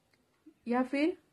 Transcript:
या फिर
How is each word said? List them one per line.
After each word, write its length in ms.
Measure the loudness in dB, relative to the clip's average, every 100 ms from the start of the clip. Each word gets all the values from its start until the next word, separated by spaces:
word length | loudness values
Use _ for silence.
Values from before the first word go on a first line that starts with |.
| _ _ _ _ -20 -12 -4
या 140 | -2
फिर 340 | 0 0 0 -2 _